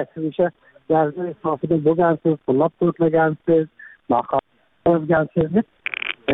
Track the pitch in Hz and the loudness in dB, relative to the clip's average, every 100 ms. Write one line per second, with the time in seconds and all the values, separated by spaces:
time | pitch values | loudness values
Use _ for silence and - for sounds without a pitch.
0 | 143 - 160 147 175 - _ _ _ 160 | 0 -6 -8 -2 -2 -2 _ _ _ 0
1 | 151 170 175 156 160 147 160 160 147 165 | 0 -2 -8 -6 -6 -4 -2 0 2 2
2 | 175 160 170 151 - 131 165 - 175 - | 2 2 0 -2 0 0 0 0 -2 0
3 | 165 160 160 151 - 165 160 _ - - | 0 2 0 -2 0 0 0 _ -20 -20
4 | _ 120 - 139 - _ _ _ 170 170 | _ -2 0 -4 -6 _ _ _ 0 0
5 | 156 160 151 - 156 180 - _ - - | 2 0 0 -2 0 0 -2 _ -12 -10
6 | - - - | -10 -10 -4